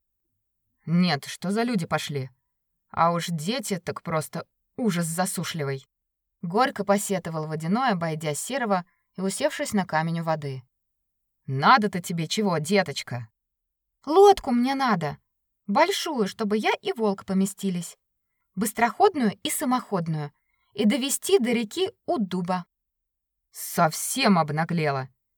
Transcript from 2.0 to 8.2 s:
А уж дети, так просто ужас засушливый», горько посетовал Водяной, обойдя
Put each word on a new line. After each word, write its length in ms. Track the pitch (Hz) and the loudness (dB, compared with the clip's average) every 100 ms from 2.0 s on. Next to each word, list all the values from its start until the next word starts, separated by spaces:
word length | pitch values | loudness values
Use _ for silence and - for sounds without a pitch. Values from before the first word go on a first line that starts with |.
| - 143 131 - _ _ _ _ _ | -4 -6 -8 -12 _ _ _ _ _
А 220 | - 165 | 0 2
уж 160 | 170 165 | 2 -2
дети, 500 | 170 156 262 - 180 | -4 -4 -4 -4 -6
так 240 | - - | -6 -8
просто 460 | - 160 - 170 - _ _ - | -4 -4 -4 -8 -12 _ _ -4
ужас 280 | 233 170 165 | -2 0 -2
засушливый», 840 | 165 185 - 156 170 139 135 - _ _ _ _ _ | -2 -2 -4 -6 -6 -6 -6 -10 _ _ _ _ _
горько 420 | 170 196 262 - | -4 0 0 0
посетовал 640 | 196 202 - 185 170 160 156 | 0 0 0 -4 -4 -6 -6
Водяной, 440 | 156 160 214 262 | -4 -2 0 0
обойдя 420 | 190 170 156 | 0 -2 -4